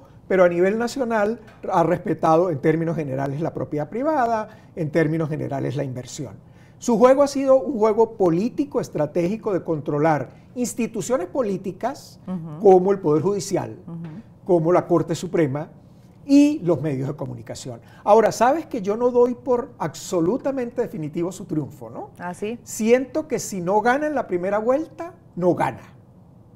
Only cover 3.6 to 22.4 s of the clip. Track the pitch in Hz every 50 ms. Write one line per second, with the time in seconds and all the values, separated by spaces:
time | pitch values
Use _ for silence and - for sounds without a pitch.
3.6 | 127 127 - 147 151 151 202 226 269 311 311 285 240 233 226 214 214 208 - -
4.6 | - - - 202 160 147 - 170 160 156 160 165 160 143 156 143 131 127 139 135
5.6 | 131 139 127 147 143 131 123 127 123 - - - 139 107 101 - - - - -
6.6 | - - - - - - 240 190 240 254 269 285 285 277 - 269 277 269 262 269
7.6 | - 233 285 208 214 220 208 226 226 226 226 - 190 175 165 170 214 254 - -
8.6 | 285 285 - 247 180 - - 170 147 147 151 180 170 175 214 220 - 220 196 165
9.6 | 165 - 160 147 - 170 147 143 151 165 151 143 123 - - - - - - 254
10.6 | 247 - - - 226 220 - 220 175 - 240 277 359 - - 294 247 202 196 165
11.6 | - 202 - - - 240 294 - - - - - - - 185 175 160 165 147 156
12.6 | 214 196 185 185 180 196 202 196 196 156 151 156 139 190 208 196 - - 185 156
13.6 | 123 113 110 - - - 170 165 165 160 151 202 - - - - - - 185 170
14.6 | 156 165 180 165 160 - 170 165 147 - 170 - - 180 - 175 160 139 127 147
15.6 | 160 - - - - - - - - - - - - 285 277 285 285 294 302 -
16.6 | 180 165 165 117 143 160 139 131 135 135 143 - 139 127 123 117 110 - 120 -
17.6 | - 131 117 117 - - - - - - 202 226 220 180 - - 220 254 294 330
18.6 | 302 - - 247 185 202 208 233 247 247 240 240 240 254 247 - - 277 247 240
19.6 | 262 - - - 185 160 - - - - 196 175 165 175 233 269 - 285 277 269
20.6 | 240 240 240 254 233 - - 180 156 143 147 170 170 180 185 - - - 165 151
21.6 | 143 - - - 117 113 123 196 392 427 - - 180 180 180 -